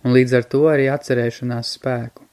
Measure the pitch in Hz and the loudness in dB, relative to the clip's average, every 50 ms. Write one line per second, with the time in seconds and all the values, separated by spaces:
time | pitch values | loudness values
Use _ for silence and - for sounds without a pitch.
0 | - 127 123 127 131 123 127 123 117 - - 135 147 160 156 143 135 135 139 147 | 0 4 4 4 4 4 2 0 0 0 0 2 2 4 2 2 0 0 -2 -4
1 | - - 135 120 120 117 117 - 127 123 120 117 117 - - - - 135 127 120 | -4 -2 -2 0 0 -4 -4 -6 -8 -6 -6 -6 -8 -10 -12 -8 -6 -6 -6 -6
2 | 117 123 _ - - _ | -8 -10 _ -20 -20 _